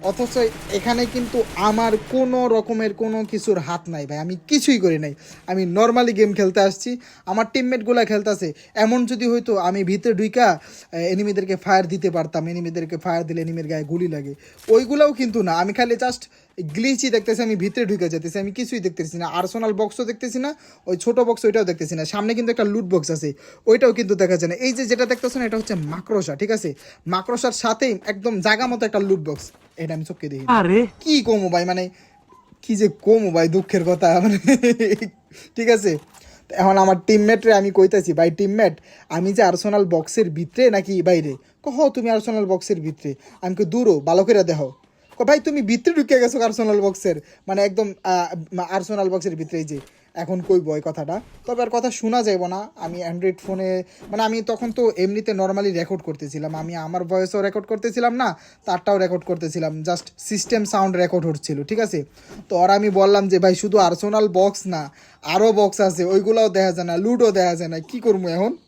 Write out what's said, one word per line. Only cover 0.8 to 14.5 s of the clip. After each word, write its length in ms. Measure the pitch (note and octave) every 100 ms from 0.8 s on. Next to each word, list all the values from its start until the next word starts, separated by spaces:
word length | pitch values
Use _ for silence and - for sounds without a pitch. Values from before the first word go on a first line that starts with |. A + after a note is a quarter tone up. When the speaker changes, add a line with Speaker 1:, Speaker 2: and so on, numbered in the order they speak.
| A#3 A#3+ A#3+
Speaker 1:
কিন্তু 300 | B3+ A#3+ B3 A3 -
আমার 360 | G#3 G#3+ A3+ G#3+ -
কোনো 360 | B3+ B3+ B3+ B3
রকমের 460 | A3 G#3+ A3 A3
কোনো 320 | G3+ A3 A3 A3
কিছুর 340 | G#3+ - F#3
হাত 300 | C#3 F3 E3+
নাই 160 | D#3+ C#3+
ভাই, 120 | D3
আমি 180 | E3 F3+ -
কিছুই 320 | D4 - B3
করি 200 | F3+ D#3
নাই। 160 | D3+ C#3+ - - -
আমি 180 | F#3+ F#3
normally 480 | F3+ A#3 A#3 B3
গেম 200 | G3+ G#3+
খেলতে 260 | G3+ F#3+ F#3+
আসছি, 380 | G3 G3 B3 B3 - - -
আমার 200 | G3+ A3+
টিমমেটগুলা 520 | C4+ B3 B3+ G#3+ A#3+ A3
খেলতেছে। 480 | G#3 G3+ G3 F3 D3 - -
এমন 300 | A3 B3 A#3+
যদি 220 | A#3+ A#3+
হইতো 300 | A#3+ A#3+ G3+
আমি 260 | F3 G3
ভিতরে 300 | F3+ G3 A#3+
ঢুইকা, 460 | G3 G#3+ B3 A#3 D#3 - - -
এ, 60 | E3
এনিমিদেরকে 580 | E3+ F#3+ G#3 G3 F#3+ F#3
ফায়ার 320 | - F#3+ F3+
দিতে 240 | F#3 F3+
পারতাম, 360 | E3+ D#3+ E3 D#3+
এনিমিদেরকে 500 | F3 E3+ E3 E3 E3
ফায়ার 300 | F#3 E3+ D#3+
দিলে 140 | E3
এনিমির 260 | E3 E3 D3+
গায়ে 160 | D#3
গুলি 240 | D3 E3+ F3
লাগে, 260 | D3+ C#3 C#3+ -